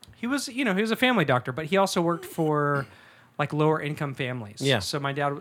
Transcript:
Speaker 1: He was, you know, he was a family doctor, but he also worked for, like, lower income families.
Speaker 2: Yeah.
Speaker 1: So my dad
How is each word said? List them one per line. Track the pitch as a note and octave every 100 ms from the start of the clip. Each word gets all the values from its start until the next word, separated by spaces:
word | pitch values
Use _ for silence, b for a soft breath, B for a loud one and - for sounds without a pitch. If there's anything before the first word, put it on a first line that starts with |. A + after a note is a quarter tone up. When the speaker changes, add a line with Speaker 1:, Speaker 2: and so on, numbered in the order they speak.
| - -
Speaker 1:
He | A#3
was, | C#4 C4+
you | A#3+ B3+
know, |
he | F#3
was | A3
a | A3
family | B3+ A#3
doctor, | C#3+ B2+ C3
but | B2+
he | D#3 F#3+
also | G3 F#3+
worked | E3+ E3+ -
for, | - D#3 D3 D3 C#3+ C3+ b b b b -
like, | D3
lower | D3+ D3+ D#3
income | D3 D3 D3
families. | C3 B2+ B2 G#2 G#2
Speaker 2:
Yeah. | C3+ A#2+
Speaker 1:
So | F2+ D3+
my | C#3
dad | C#3 C#3+ C#3+